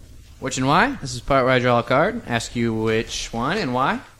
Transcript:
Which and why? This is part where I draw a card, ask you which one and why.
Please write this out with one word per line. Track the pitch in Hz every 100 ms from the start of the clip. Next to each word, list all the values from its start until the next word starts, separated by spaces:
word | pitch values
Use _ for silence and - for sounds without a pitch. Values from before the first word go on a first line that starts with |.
| - - - -
Which | 131 131
and | 131
why? | 165 254 254
This | 139
is | 123
part | - 135 127
where |
I | 127
draw | 123 120
a |
card, | 117 131 180 233 -
ask | 117 - 123
you | 117
which | 110 110 110 113 - -
one | 113 127 208
and | 147 123
why. | 143 233 - -